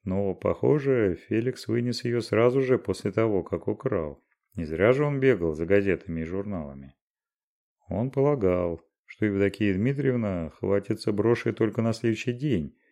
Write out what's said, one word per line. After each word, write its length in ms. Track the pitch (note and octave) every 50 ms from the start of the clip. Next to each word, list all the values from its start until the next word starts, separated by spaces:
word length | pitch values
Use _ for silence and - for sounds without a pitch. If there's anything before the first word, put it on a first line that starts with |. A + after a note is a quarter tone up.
| -
но, 320 | F#2+ F#2 G2 G2+ G2 F2+
похоже, 800 | - - G2 F2 - - B2 C#3+ D3+ C3+ C#3 C3 B2 G#2+ F#2+ E2+ - - -
Феликс 400 | G#2+ A2 A#2 B2+ B2+ - - -
вынес 360 | A2+ A#2+ A#2+ B2 A#2 - -
ее 180 | B2 A#2 A#2+
сразу 400 | G#2+ - - G#2+ A#2 B2 B2 C#3
же 160 | C3+ B2+ C3 A2+
после 340 | - - F#2 - - G#2+
того, 320 | F#2+ A2+ A2+ A2+ G#2 F#2 E2
как 240 | - - E2+ - -
украл. 560 | G#2+ - - G#2+ G#2+ F2+ D#2+ D2 C#2+ - _ _ _ _ _ _ -
Не 100 | F#2 E2
зря 260 | D2+ D#2+ D#2+ F#2+ A2+
же 140 | C3 C#3 D3
он 140 | D3 C#3+ C3+
бегал 340 | C3 C3+ B2 F2+ E2+ D#2+ D#2
за 120 | D2+ E2+
газетами 560 | E2 G2+ G2+ G2 G2 F2 D#2+ - - E2 E2
и 40 | D#2+
журналами. 680 | D#2+ F2+ G2 G2+ G#2 G2+ E2+ D2+ C#2+ C#2 C2+ C#2 C2+ - _ _ _ _ _ _ _ _ _ _ _ _ _ _ _ _ _ _ -
Он 240 | F2+ F#2 A#2+ C3+
полагал, 720 | C#3 C#3 C3+ D3 D3 C3+ G2+ F#2 F2+ F2+ F2+ F2 E2 E2 - _ _ _ _
что 200 | - - - A2
Евдокия 480 | G#2+ G2+ G2 G2+ G2 F#2 - G#2+ G2+ F#2+
Дмитриевна 760 | F#2 G#2+ C3 C#3 C#3 C#3 C3+ B2 A#2+ A2 G2+ F#2 F2 D#2+ D#2
хватится 600 | - - - F#2+ G2 G2+ G2 - A2+ G#2 - -
броши 420 | G2+ G2+ G2+ A2+ A#2+ - - A#2 G2+
только 280 | - A2+ G#2+ G2+ -
на 120 | A2+ A2+ A2
следующий 400 | - - A#2 A2+ A2 - B2 B2
день 440 | B2 C#3 D#3 B2 F2+ D2 C#2 - _ _ _